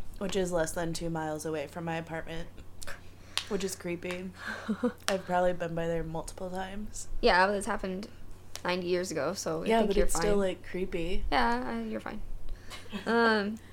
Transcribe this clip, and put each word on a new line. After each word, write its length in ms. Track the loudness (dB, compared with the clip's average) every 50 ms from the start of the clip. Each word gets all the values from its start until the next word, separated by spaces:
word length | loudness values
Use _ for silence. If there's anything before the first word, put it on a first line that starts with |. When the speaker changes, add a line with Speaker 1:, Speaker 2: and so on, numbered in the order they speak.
| -4 -4 -4
Speaker 1:
Which 180 | -4 -2 0 0
is 160 | 2 2 2
less 200 | 2 2 0 0 0
than 180 | -2 -2 -2
two 180 | -2 -2 -2 -2
miles 360 | -2 -2 -2 -2 -4 -4 -4
away 220 | -4 -4 -4 -4
from 180 | -6 -6 -6 -4
my 100 | -4 -4
apartment, 500 | -4 -4 -4 -6 -6 -6 -4 -4 -6 -6 -6 -8 -12 -12 -12 -8 -4 -4 -4 -4 -6 -8 -12 -14 -14 -14 -6 -4 -4 -2
which 160 | -2 -2 -2 -2
is 120 | -4 -4
creepy. 560 | -4 -4 -4 -4 -4 -4 -6 -6 -6 -6 -10 -10 -10 -8 -8 -8 -4 -4
Speaker 2:
<laughs> 400 | -4 -2 0 0 -2 -2 -2 -2
Speaker 1:
I've 180 | -2 -2 0 0
probably 280 | 2 4 4 4 4 4
been 200 | 2 -2 -2 -2
by 120 | -2 0
there 160 | 0 0 -2 -2
multiple 460 | -2 -4 -6 -6 -6 -8 -8 -8 -6
times. 580 | -4 -6 -6 -6 -6 -6 -6 -6 -8 -8 -4 -2 0 4
Speaker 2:
Yeah, 240 | 4 6 6 6 6
this 180 | 6 4 2 0
happened 400 | -2 -2 -2 -2 -4 -4 -4 -6 -8 -10 -12 -10 -10 -10 -12 -12 -12 -10 -6 -2
ninety 220 | -2 0 0 2
years 240 | 2 2 2 0 0
ago, 220 | -2 0 0 0 -2
so 300 | -2 -2 -2 -2 0 2
I 40 |
Speaker 1:
Yeah, 100 | 4 6 6
Speaker 2:
think 100 | 6 6
Speaker 1:
but 80 | 6
Speaker 2:
you're 80 | 6 8
Speaker 1:
it's 80 | 8 6
still, 160 | 6 6 6
Speaker 2:
fine. 80 | 4 4
Speaker 1:
like, 280 | 4 2 0 -2 -6 -6
creepy. 560 | -4 -2 -2 -2 0 0 2 4 4 4 6 6
Speaker 2:
Yeah, 320 | 4 6 6 4 4 2 0
I, 140 | -2 -4 -4 -4
you're 120 | -4 -6 -6
fine. 220 | -6 -6 -6 -4 -4
Speaker 1:
<laughs> 800 | -2 -2 0 0 0 0 -2 -4 -10 -12 -10 -8 -8 -8 -4 -2
Speaker 2:
Um, 540 | 2 4 4 6 6 4 4 2 0 -4 -6 -10 0